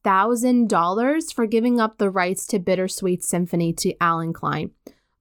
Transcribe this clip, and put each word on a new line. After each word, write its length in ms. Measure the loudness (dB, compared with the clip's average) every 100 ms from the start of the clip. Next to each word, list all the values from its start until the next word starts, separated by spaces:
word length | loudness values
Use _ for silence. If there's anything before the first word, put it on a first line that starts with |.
thousand 640 | 0 2 2 2 2 4 4
dollars 640 | 2 2 0 0 0 -4
for 140 | -2 0
giving 340 | 2 2 2
up 160 | 0 0
the 140 | -2
rights 360 | 0 -2 -2 -4
to 100 | -2
Bittersweet 640 | 0 0 -2 -2 -4 -2
Symphony 480 | -2 -2 -2 0 -2
to 220 | -2 -4 0
Alan 360 | 0 0 -4
Klein. 380 | -6 -6 -6 -6 _ -20 _ _ -14